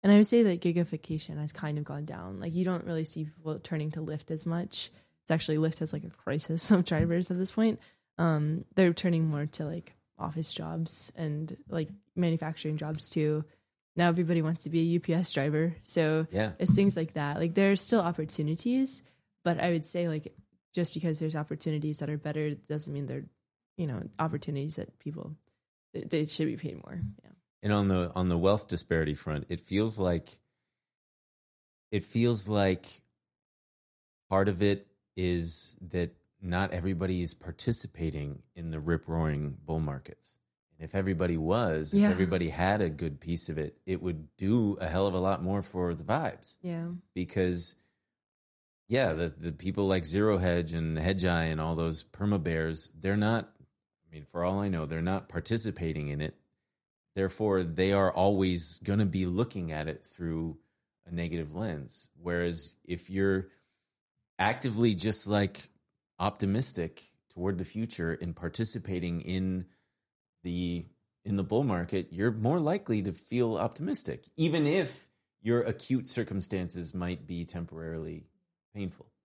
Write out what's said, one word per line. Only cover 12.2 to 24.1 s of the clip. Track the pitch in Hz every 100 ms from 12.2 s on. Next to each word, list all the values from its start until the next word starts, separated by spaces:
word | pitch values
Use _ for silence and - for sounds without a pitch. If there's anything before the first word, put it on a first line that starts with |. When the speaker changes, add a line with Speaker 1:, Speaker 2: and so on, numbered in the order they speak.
| 170 160 156 160 156 151
Speaker 1:
jobs | 151 156 -
too. | 165 151 151 151 _ _ _ _ -
Now | 175
everybody | 170 165 170
wants | 156 170
to | 151
be | 165
a |
U | 165 170
P | 170
S | 165 170
driver. | - 139 151 165 165
So | - - 156 156 160
Speaker 2:
Yeah. | 185 - -
Speaker 1:
it's | 185
things | 196 196 185
like | 190
that. | 156 143 147
Like, | 165
there | 180 196
are | 196
still | - 226
opportunities, | 175 170 156 - 151 165 240 262 262 - - _ _ _
but | 175 165
I | 175
would | 170 156
say, | 175 170
like, | 156 151 - _ _ _
just | - 170
because | 156 170 151
there's | 160 156
opportunities | 151 151 160 151 151 147
that | 147
are | 151
better | 151 151 151
doesn't | 143 - 151 147
mean | 143 139
they're, | 135 - _ _ _ _ -
you | 160
know, | 113 -